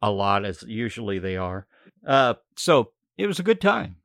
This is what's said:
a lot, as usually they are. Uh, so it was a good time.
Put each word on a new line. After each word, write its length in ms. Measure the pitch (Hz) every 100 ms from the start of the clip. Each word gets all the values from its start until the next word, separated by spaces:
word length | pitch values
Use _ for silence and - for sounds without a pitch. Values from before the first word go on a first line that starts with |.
a 80 | 104
lot, 360 | 98 98 101 101
as 180 | 85
usually 560 | - 110 120 117 104 95
they 160 | 95 92
are. 320 | 92 92 - _ - _ 156
Uh, 280 | 135 127 113 _ -
so 360 | - 147 113 _ _ -
it 100 | 202
was 120 | 185
a 40 |
good 180 | 180 220
time. 360 | 196 113 90 87